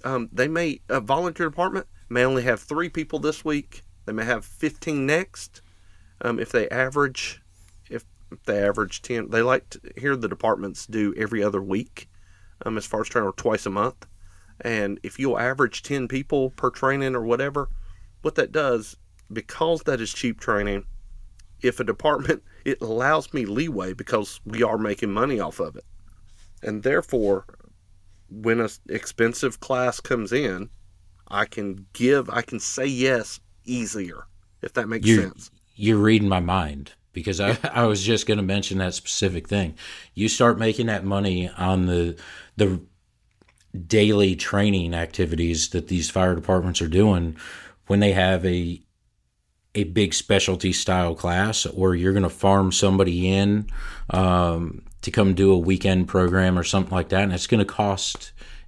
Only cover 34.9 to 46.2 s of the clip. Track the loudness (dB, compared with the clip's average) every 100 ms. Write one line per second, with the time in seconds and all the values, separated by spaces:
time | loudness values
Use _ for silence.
34.9 | 0 4 6 4 -6 -20 _ _ -2 2
35.9 | 4 6 6 4 2 2 0 -2 -8 -14
36.9 | -20 _ -8 -4 -2 0 -2 -2 0 2
37.9 | 2 2 0 2 0 0 -2 -2 -2 -2
38.9 | -4 -6 -2 0 -2 -2 0 0 -6 -16
39.9 | -18 -12 -2 -2 4 4 4 2 0 0
40.9 | -2 0 0 2 0 -2 -2 0 2 2
41.9 | 2 0 -4 -14 -20 -10 0 0 0 -6
42.9 | _ _ _ _ _ _ _ _ -14 2
43.9 | 4 6 6 4 2 0 2 2 2 0
44.9 | -2 -4 -2 0 2 0 0 -2 -4 -2
45.9 | -2 0 2